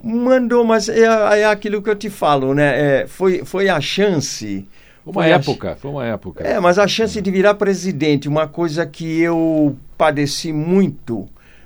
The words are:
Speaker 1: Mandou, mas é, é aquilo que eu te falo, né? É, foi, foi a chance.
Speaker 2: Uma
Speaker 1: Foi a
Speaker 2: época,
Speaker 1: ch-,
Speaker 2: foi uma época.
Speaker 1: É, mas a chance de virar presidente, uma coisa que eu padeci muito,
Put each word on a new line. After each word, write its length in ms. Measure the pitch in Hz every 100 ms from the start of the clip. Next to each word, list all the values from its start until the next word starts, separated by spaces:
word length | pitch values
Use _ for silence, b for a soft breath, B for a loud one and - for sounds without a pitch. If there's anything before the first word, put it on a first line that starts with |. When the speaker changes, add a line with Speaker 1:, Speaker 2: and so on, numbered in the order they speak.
Speaker 1:
Mandou, 640 | 226 233 240 262 233 240 233
mas 240 | 220 220
é, 160 | 226 226 226 208 208
é 60 | 214
aquilo 360 | 208 214 208
que 80 | 208
eu 60 | 208
te 140 | 208
falo, 440 | - 160 143 131
né? 500 | 139 147 131 143 131
É, 40 | -
foi, 380 | - 190 180 135
foi 240 | 180 196
a 100 | 165
chance. 880 | - - 208 165 - - 107 98 98 b b b -
Speaker 2:
Uma 80 |
Speaker 1:
Foi 180 | 190 165
a 40 | 175
Speaker 2:
época, 360 | 143 117 95
Speaker 1:
ch-, 60 | 78
Speaker 2:
foi 120 | 139
uma 140 | 143 117
época. 380 | 107 92 -
Speaker 1:
É, 160 | - 220
mas 180 | 175 180
a 100 | 196
chance 320 | 214 220 214
de 120 | 190
virar 240 | 190 196 208
presidente, 720 | 196 180 180 143 156 143 143
uma 200 | 151 151
coisa 380 | 170 170 151 156
que 340 | - 160 160
eu 540 | 170 165 165 156 147 123 - -
padeci 540 | 160 139 143 - 165
muito, 760 | 151 160 190 190 147 - 113 - b b b